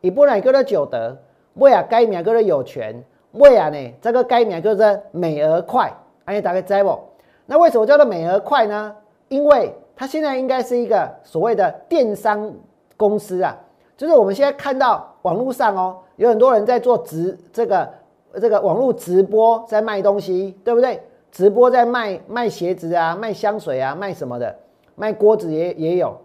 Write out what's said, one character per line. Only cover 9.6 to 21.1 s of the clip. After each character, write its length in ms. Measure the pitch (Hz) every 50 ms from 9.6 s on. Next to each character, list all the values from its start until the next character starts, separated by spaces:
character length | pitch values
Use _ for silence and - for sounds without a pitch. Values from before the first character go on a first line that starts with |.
| 196 151 - - - _ _
它 100 | _ 254
现 160 | 277 - 311
在 160 | 302 294 269
应 100 | 254 262
该 140 | 262 262 254
是 160 | 240 247 247
一 120 | 240 240 202
个 200 | 220 196 156 - - - _
所 180 | _ - 165
谓 140 | 170 233 233
的 160 | 190 196 165 151 - - _
电 280 | - 330 262 220 208
商 360 | 196 - 226 208 208 214 214 156 - - _ _ _ _ _ _
公 200 | _ 214 202 208
司 240 | 214 202 - 185 180 185
啊， 140 | 156 135 - - _ _ _ _ _ _
就 100 | _ 262 311
是 40 | 330
我 120 | 277 214
们 100 | 190 196
现 100 | - 277
在 60 | 277 277
看 240 | 277 - 285 269
到 380 | 262 262 247 214 156 - - _ _ _
网 140 | 185 165
络 160 | 180 247 262 247
上 240 | - 269 220 202
哦， 200 | 190 185 185 185 185 - _ _
有 120 | _ 202 240
很 80 | 233
多 160 | 220 240 262 254
人 140 | 214 208
在 140 | 220 247 247
做 180 | 240 247 247 208
直-， 400 | - - 156 160 165 185 185 - _ _ _
这 120 | - 233
个， 240 | - 202 180 147 - - - _ _ _ _ _ _ - 196
这 100 | 202 233
个 100 | 196 208
网 160 | 220 196 170
络 160 | 208 262 262 233
直 300 | 240 - 170 180 185 196
播 420 | 185 202 220 220 226 233 226 226 226
在 120 | 220 214
卖 220 | 220 226 214 202 185
东 180 | 202 202 202
西， 380 | 170 170 185 180 190 196 185 - _
对 100 | 233 240
不 60 | 233
对？ 200 | 247 269 220 175 - -